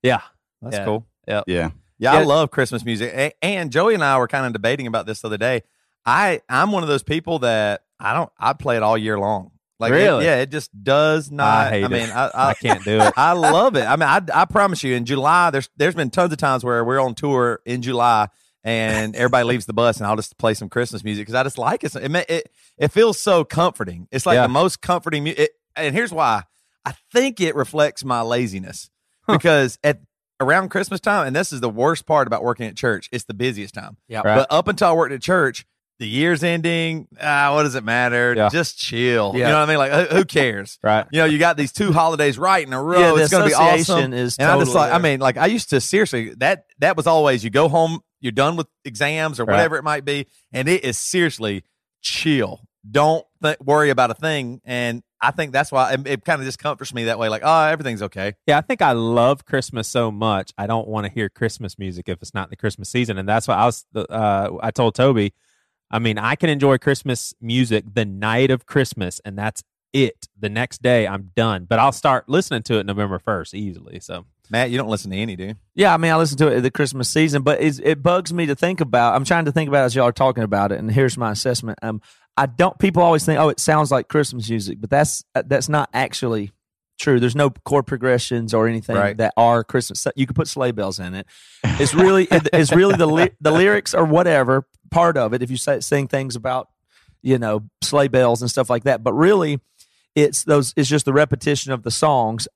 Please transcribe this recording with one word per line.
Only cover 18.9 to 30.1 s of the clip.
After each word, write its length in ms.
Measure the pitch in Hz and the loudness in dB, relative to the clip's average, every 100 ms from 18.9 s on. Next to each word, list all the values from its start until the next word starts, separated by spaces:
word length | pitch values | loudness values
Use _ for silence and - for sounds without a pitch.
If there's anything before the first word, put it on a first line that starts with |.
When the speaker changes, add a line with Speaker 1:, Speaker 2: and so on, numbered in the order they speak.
| 110 110 107 | -2 -4 0
Speaker 2:
everybody 300 | 123 127 120 | 2 2 2
leaves 200 | 123 - | -2 -4
the 80 | |
bus 240 | 110 117 110 | 0 0 0
and 80 | 101 | -2
I'll 100 | 107 | -4
just 220 | 104 _ | -4 _
play 160 | 113 | -2
some 160 | 107 95 | -2 -6
Christmas 340 | 120 120 107 | -4 -4 -6
music 220 | 98 104 104 | -8 -8 -4
'cause 60 | 123 | -4
I 60 | |
just 160 | 135 131 | -4 -2
like 260 | 120 214 | -4 -4
it. 120 | 156 120 | -6 -8
It 140 | 127 | -4
ma-, 120 | 170 - | -4 -2
it, 220 | 165 - _ _ _ | -6 -6 _ _ _
it 120 | 147 | -2
feels 280 | 196 226 196 | 4 2 2
so 240 | - 175 | 2 2
comforting. 640 | 151 156 175 - 95 87 90 | 2 0 0 0 -10 -10 -10
It's 140 | 131 185 | -4 2
like 80 | 117 | 4
Speaker 1:
Yeah. 80 | |
Speaker 2:
the 60 | 120 | 4
most 320 | 135 180 - | 2 0 -2
comforting 420 | - 175 170 151 | -2 -2 -2 -4
mu-, 100 | 147 - | -4 -2
it, 160 | 151 _ _ - | -2 _ _ -6
and 200 | 156 160 | -4 -2
here's 160 | 233 | -4
why. 300 | 165 135 107 92 _ _ _ 135 | -2 0 0 -4 _ _ _ -14
I 80 | - _ | -14 _
think 300 | 240 269 226 | 0 0 0
it 140 | 170 147 | -2 -2
reflects 500 | 127 151 151 - 131 | -2 2 0 0 -6
my 160 | 120 | -4
laziness 720 | 113 120 120 95 95 - - _ _ _ - | -2 -2 -2 -6 -12 -18 -20 _ _ _ -2
Speaker 1:
Huh. 60 | |
Speaker 2:
because 460 | 185 170 151 127 - | 2 4 4 2 0
at 180 | 147 143 _ | -2 -2 _